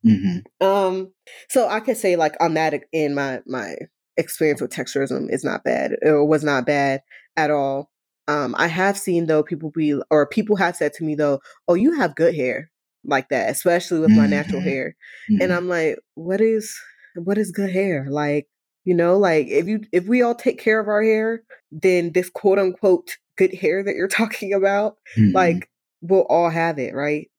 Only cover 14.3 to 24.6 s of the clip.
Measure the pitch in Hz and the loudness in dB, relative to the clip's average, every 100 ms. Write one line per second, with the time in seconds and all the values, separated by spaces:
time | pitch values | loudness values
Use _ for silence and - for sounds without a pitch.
14.3 | 147 151 139 - 135 - - - - - | 2 -2 -4 -2 -4 -6 -12 -20 -20 0
15.3 | 208 180 175 180 175 160 - _ - 165 | 2 2 0 -2 -2 -2 -4 _ -14 -6
16.3 | 196 220 220 214 - - _ - 180 170 | 0 2 2 -4 -16 -20 _ -20 -10 -4
17.3 | 208 196 175 196 180 196 156 139 143 147 | -2 -2 -4 -2 0 0 -2 -4 -4 0
18.3 | 147 143 _ _ _ 185 175 170 190 196 | -2 -4 _ _ _ 0 2 4 4 4
19.3 | 156 131 139 170 214 214 175 180 247 240 | 2 2 0 0 -4 0 -2 2 2 2
20.3 | 233 262 - - 220 208 208 220 220 220 | 2 -2 0 0 0 0 0 2 2 0
21.3 | 226 _ - _ 156 185 180 170 170 180 | -4 _ -20 _ 0 2 2 2 -2 -2
22.3 | - 202 196 190 180 196 180 - - _ | -2 2 2 0 0 2 2 0 -18 _
23.3 | - 190 180 170 180 196 - 190 - 220 | 0 0 2 -2 -2 -4 -4 -4 -2 -2
24.3 | - 196 202 | -4 -4 0